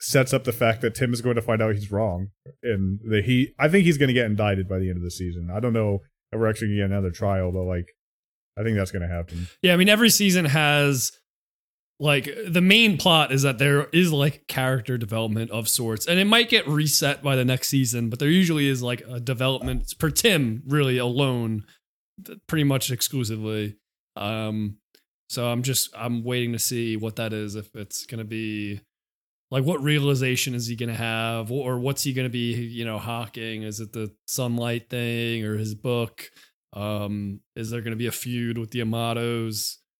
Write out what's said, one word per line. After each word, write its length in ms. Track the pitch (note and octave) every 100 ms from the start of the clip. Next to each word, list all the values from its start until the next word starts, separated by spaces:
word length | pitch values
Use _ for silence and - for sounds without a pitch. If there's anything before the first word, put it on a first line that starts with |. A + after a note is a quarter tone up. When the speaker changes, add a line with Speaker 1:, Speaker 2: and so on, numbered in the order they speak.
Speaker 1:
sets 320 | - C#3 B2+
up 100 | C3+
the 80 | B2+
fact 300 | A2 A#2 A2+
that 140 | A#2 -
Tim 180 | B2
is 80 | A#2+
going 140 | B2 A#2
to 60 |
find 200 | A#2 A2
out 140 | A2 G2+
he's 160 | G2+
wrong, 380 | G2+ G#2+ F2 G2+ _ - -
and 360 | B2 G2 F#2+ G2+ A2
that 200 | G#2+ G#2+
he, 280 | B2+ C#3 -
I 100 | D3+
think 160 | G3 E3+
he's 120 | C#3+
gonna 160 | C3+
get 120 | B2 A2+
indicted 420 | G#2 G#2 G2 F#2
by 120 | F#2
the 100 | F#2
end 80 | F2
of 60 |
the 80 | F2
season. 380 | - F2+ F2 E2+
I 60 | G2+
don't 140 | B2
know 280 | A2+ G#2+ G2 - _ _
if 80 | A2+
we're 100 | A2
actually 200 | G#2+ G#2+
gonna 100 | G#2
get 100 | G2
another 200 | G2+ F#2+
trial, 400 | F2 G2+ F#2+ F2+
but, 120 | F#2
like, 220 | F2+ F2+ F2 _ _ _ _ _ _ -
I 60 |
think 120 | A2+ G#2+
that's 140 | F#2
gonna 160 | G2 F2
happen. 400 | F2 E2+ E2+ F2 -
Speaker 2:
Yeah, 120 | F3+
I 40 | F3
mean, 120 | G3
every 200 | G#3+ A#3
season 360 | - G3+ F3+ D#3
has, 640 | D#3 D3 D3 C#3+ C3 - - _ _ _ _ _ _ _ _
like, 280 | D3 C#3+ C#3+ - G3
the 120 | E3+
main 360 | F#3 A3 A3 F3
plot 340 | F#3 D#3+ D3
is 120 | C3+
that 160 | C#3 A2+
there 260 | C#3+ D3 C#3+
is, 180 | E3 F3+
like, 360 | D3 D3 - -
character 500 | - C3 C3 A2 B2
development 540 | G#2+ A2+ A2+ G#2+ A2+
of 180 | A2 A2
sorts, 380 | - A#2 G#2+ -
and 120 | F3+
it 60 | G3+
might 240 | A#3 A#3
get 180 | A3+ D3
reset 540 | D3+ D3+ - C#3+ C#3
by 140 | C#3 C3+
the 100 | B2+
next 220 | B2+ -
season, 400 | C#3 B2 A#2+ A#2
but 80 | A#2+
there 100 | C#3+
usually 380 | F3+ E3+ D#3 C#3
is, 140 | C3
like, 220 | B2 B2 A2+
a 120 | B2
development 760 | A#2+ A#2+ C3 C3 B2+ B2 - -
for 100 | D#3+
Tim 540 | - A#3 E3+ A#2+ A2 C3+
really 300 | D3 C3 B2+
alone, 680 | B2 B2 C#3 A#2+ A2+ A2 - _ _ _ _ - -
th-, 140 | - -
pretty 160 | D#3+
much 280 | C#3+ C3+ -
exclusively. 840 | B2 - C3+ A2 A2 G#2+ G#2+ G#2 G#2 _ _ _ -
Um, 640 | G2+ A2 A2 G#2+ G#2 G2+ _ _ _ _ _
so 180 | B2+ A#2+
I'm 160 | A#2+
just, 260 | C3 B2+ - G#2
I'm 260 | A#2+ A#2+
waiting 280 | A#2 B2 A#2+
to 80 | A2+
see 380 | - A#2+ A#2 A2
what 180 | A2 G#2
that 160 | A2
is, 240 | G#2+ G#2+ G#2+
if 180 | G#2 A2
it's 300 | G2 - -
gonna 180 | A2+ G#2+
be, 560 | A2+ A2 G#2+ G#2 G2+ _ _ _ _ _ _ _
like, 140 | C3
what 180 | C3+ D#3+
realization 760 | C#3+ D3+ C#3+ C3+ B2+ B2 C3+ A#2+
is 120 | A#2
he 80 | A#2
gonna 180 | A#2 A2+
have, 560 | A#2 A2+ A2+ A2+ A2
or, 220 | C3+ B2+
or 60 | B2
what's 240 | C3 C3+
he 100 | C#3+
gonna 160 | C3 B2+
be, 240 | A#2+ A#2+
you 320 | A#2 A#2 A#2+ A#2
know, 120 | G#2+
hawking? 640 | G#2+ A#2 A2+ A#2+ A2+ A2
Is 160 | G#2+ G#2
it 140 | G#2+
the 180 | A2+ G#2+ _ -
sunlight 600 | - B2 A#2+ A#2 A#2+ -
thing 540 | B2 A#2+ A#2 A#2 A#2 G#2+
or 120 | G#2+
his 160 | G#2+ G#2
book? 540 | B2+ A#2+ A2+ - - _ _ _ _
Um, 680 | G2+ G#2 G#2 G#2 G#2 G2+ G2+ _ -
is 140 | A2+
there 120 | A#2+
gonna 140 | A2+ A2
be 120 | A#2
a 40 |
feud 460 | - B2 A#2+ A#2+ A#2
with 140 | A2
the 80 | B2
Amatos? 1000 | A2+ A2+ A#2 A#2 A#2 A#2 A2+ G#2 - - _ _